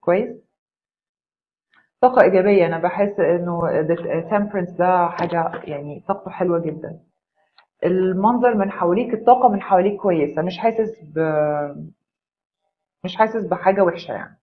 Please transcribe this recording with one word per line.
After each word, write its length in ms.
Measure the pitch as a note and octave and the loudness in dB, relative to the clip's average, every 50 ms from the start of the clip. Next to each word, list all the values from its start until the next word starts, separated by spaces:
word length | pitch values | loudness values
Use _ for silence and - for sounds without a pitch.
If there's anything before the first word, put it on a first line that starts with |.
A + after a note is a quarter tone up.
كويس؟ 360 | _ - F3 F#3+ A#3 - - - _ _ _ _ _ _ _ _ _ _ _ _ _ _ _ _ _ _ _ _ _ _ _ _ _ _ _ _ _ _ _ _ | _ 2 2 2 0 -4 -8 -16 _ _ _ _ _ _ _ _ _ _ _ _ _ _ _ _ _ _ _ _ _ _ _ _ _ _ _ _ _ _ _ _
طاقة 220 | - B3+ B3+ B3+ G3+ | 2 2 6 6 4
إيجابية، 440 | E3 F#3 F#3 F#3 G#3 G3+ G3 E3+ | 6 6 4 4 4 4 4 4
أنا 120 | E3 E3 E3 | 2 0 -2
بحس 420 | E3 F3 - G3 G3+ G3 G3+ - | -4 -4 -2 0 -2 -2 0 0
إنه 600 | E3+ E3 E3+ F3 F3 F3 E3+ E3+ E3+ D#3+ - - | 0 2 2 0 0 -4 -4 -4 -2 -2 -2 -2
ده 140 | D#3 D#3 E3+ E3+ - - C#3 E3 E3 - | 0 0 -2 -2 -2 -4 -4 -4 -4 -2
Temperance 400 | A3 G#3 G#3 G#3 - G3 F3 F3+ - - | -2 -2 -2 -2 -4 -6 -6 -6 -2 0
ده 300 | F3 F#3 F#3 F3+ F3 E3+ | 2 2 4 2 2 0
حاجة 440 | E3+ - F3 E3+ F3 E3+ E3 - - E3 - | -2 -4 -6 -2 -2 -2 -2 -4 -6 -8 -12
يعني 400 | - D3+ C#3+ D3 D3 D3 - _ - | -10 -10 -10 -10 -10 -14 -14 _ -6
طاقته 220 | G3 G3+ - F#3 | -6 -6 -6 -14
حلوة 280 | - - F#3 F3+ E3+ E3+ | -6 -4 -2 0 0 0
جدا. 420 | E3+ D#3+ D3+ D#3 D#3 - E3 - _ _ _ _ _ _ _ _ _ _ _ _ _ _ _ _ - | -2 -4 -6 -8 -12 -14 -14 -16 _ _ _ _ _ _ _ _ _ _ _ _ _ _ _ _ -2
المنظر 680 | F3 F3+ F#3 F#3 F#3 F#3+ F#3 G3 A3 B3 B3 B3 B3 A3+ | 0 0 2 0 0 0 2 2 2 2 4 2 2 2
من 160 | G#3 G3 G3 | 2 -2 -2
حواليك، 440 | - - F#3 E3+ F3 G#3 B3 B3 A#3 | -2 -2 0 0 2 0 0 -2 -4
الطاقة 340 | A3 - - B3+ B3+ C4 B3 | 0 6 6 6 6 6 2
من 140 | G3+ G3 - | 2 2 0
حواليك 380 | - G3 F#3 F#3 G3+ G3+ G3 | 2 2 4 4 2 -2 0
كويسة، 420 | - G3+ F3 D#3+ C#3+ C#3+ C#3 D3+ D#3+ | 0 0 2 2 0 0 -2 -4 -4
مش 160 | F3+ F#3 - | -4 -6 -2
حاسس 440 | G#3+ A#3 A3+ A3+ - - - _ D#3+ | -2 -2 0 0 -2 -2 -4 _ -20
ب-، 880 | D3+ D3+ D#3 D#3+ D#3 D#3 D3+ D3+ D3+ D3 D3 D3 C#3+ C#3+ D3 D#3 D#3+ F#3 _ _ _ _ _ _ _ _ _ _ _ _ _ _ _ _ _ _ _ _ _ - | -10 -4 -2 -2 0 0 0 0 0 0 -2 -4 -6 -10 -14 -16 -18 -20 _ _ _ _ _ _ _ _ _ _ _ _ _ _ _ _ _ _ _ _ _ -12
مش 120 | F#3 F3+ | -12 -2
حاسس 280 | - A3 A3 A3 A3+ G3+ | 0 0 0 0 -6 -4
بحاجة 400 | E3+ F3 E3+ - F#3 G3 G3 G3 | -4 -6 0 0 0 2 2 2
وحشة 280 | F3 F3 F3+ - - A#2+ | 0 0 -4 -10 -10 -10
يعني. 260 | G2 - - - _ | -10 -10 -14 -18 _